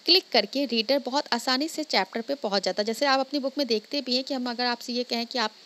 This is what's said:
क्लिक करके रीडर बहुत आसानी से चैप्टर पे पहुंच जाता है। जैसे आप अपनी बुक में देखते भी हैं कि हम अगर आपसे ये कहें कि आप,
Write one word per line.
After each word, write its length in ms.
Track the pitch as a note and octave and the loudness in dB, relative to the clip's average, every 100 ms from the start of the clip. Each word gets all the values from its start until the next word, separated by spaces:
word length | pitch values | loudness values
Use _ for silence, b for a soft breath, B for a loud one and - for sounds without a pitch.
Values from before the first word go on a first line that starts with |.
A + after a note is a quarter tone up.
| - | 2
क्लिक 220 | F4+ - | 2 4
करके 340 | A#3 G#3 C4+ C#4 | 2 2 0 0
रीडर 340 | A#3 G#3+ C#4 | 0 2 2
बहुत 240 | B3+ C#4 - | 2 -2 0
आसानी 340 | A#3+ - B3+ D#4+ | -2 0 0 0
से 160 | - | -4
चैप्टर 380 | D4+ A3+ F#3 A3+ | 0 0 0 -2
पे 140 | A3+ C#4 | -4 -4
पहुंच 280 | G#3+ G3+ | 0 0
जाता 180 | F#3+ F#3 | 0 -2
है। 40 | G#3 | -2
जैसे 200 | A3 C#4+ | 0 2
आप 140 | C4+ | 2
अपनी 200 | C4+ D4 | 2 -2
बुक 180 | C4 C#4+ | -2 -2
में 100 | B3+ | 0
देखते 340 | A3 - C#4+ | -2 -2 -6
भी 140 | B3+ B3 | -2 -2
हैं 80 | |
कि 100 | C4+ | -2
हम 160 | C4+ B3 | -4 -4
अगर 160 | A#3 B3 | -2 -2
आपसे 280 | A#3+ - | -2 -4
ये 100 | A#3+ | -4
कहें 240 | A#3+ A#3 A#3 | -2 -4 -4
कि 100 | B3 | -2
आप, 140 | G#3+ - | -4 -2